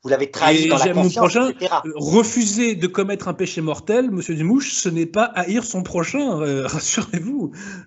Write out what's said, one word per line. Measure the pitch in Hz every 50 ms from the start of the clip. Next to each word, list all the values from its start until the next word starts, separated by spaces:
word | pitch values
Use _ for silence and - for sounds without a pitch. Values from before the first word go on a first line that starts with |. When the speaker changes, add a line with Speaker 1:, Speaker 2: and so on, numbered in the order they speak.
| _
Speaker 1:
Vous | 127
l'avez | 135 127 139 135
trahi | - - 160 156 156 160 156
Speaker 2:
Et | 165
Speaker 1:
dans | 165
la | - -
Speaker 2:
j'aime | 185 180
mon | 180 185
Speaker 1:
conscience, | 180 160 233 220 175 180
Speaker 2:
prochain, | 233 254 262
Speaker 1:
et | - -
cetera. | 180 185 170 147 -
Speaker 2:
euh, | 156 151
refuser | 151 147 147 170 226 220 220 - 247 226 202 202 220 240 233 214
de | 170 170
commettre | 185 180 202 196 196 202 190 -
un | 185 175
péché | - 185 175 - 170
mortel, | 160 156 147 - - - 214 247 262 247
monsieur | 202 180 - - 165
Dumouche, | 151 156 175 240 277 277 - -
ce | - - 185
n'est | 165 165 165
pas | 165 165 202 226
haïr | 226 - 185 180 170 202 247 240
son | - - 202 180
prochain, | - - 175 165 - - 285 285 262 190 151
euh, | 156 143 139 135 131
<laughs> |
rassurez-vous, | 123 - 156 - - - 233 - - - 175 160 220 285 285 190 - - 180 196 202 196 - -